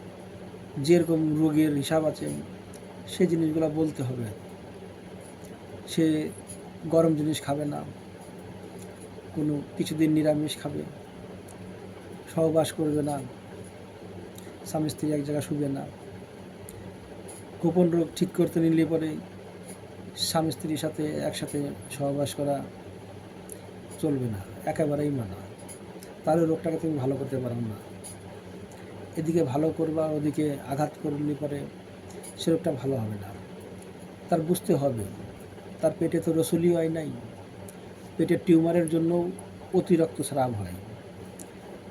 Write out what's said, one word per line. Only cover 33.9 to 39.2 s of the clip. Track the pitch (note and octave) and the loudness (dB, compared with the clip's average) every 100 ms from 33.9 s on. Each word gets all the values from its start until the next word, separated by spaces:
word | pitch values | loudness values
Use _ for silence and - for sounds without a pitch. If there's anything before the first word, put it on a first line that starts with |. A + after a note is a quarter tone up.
| - - - - | -14 -16 -10 0
তার | E3 | 2
বুঝতে | D#3+ F3 - | 4 2 4
হবে, | D3+ C#3 A#2 G2 F#2 - - - - - - | 4 4 2 -2 -6 -12 -12 -14 -14 -14 0
তার | D#3+ - | 2 2
পেটে | D#3+ E3 | 2 2
তো | E3 | 4
রসুলি | D#3+ D#3+ E3+ F3 | 4 4 6 6
হয় | E3+ D#3+ | 6 4
নাই, | D#3+ D3+ - - - - - - - - - - - | 0 -4 -6 -10 -14 -16 -14 -14 -14 -14 -14 -6 2
পেটের | D#3+ E3+ - | 4 6 8
টিউমারের | D#3+ E3 E3+ E3 | 10 10 6 6
জন্য | E3 E3 F3 | 4 4 4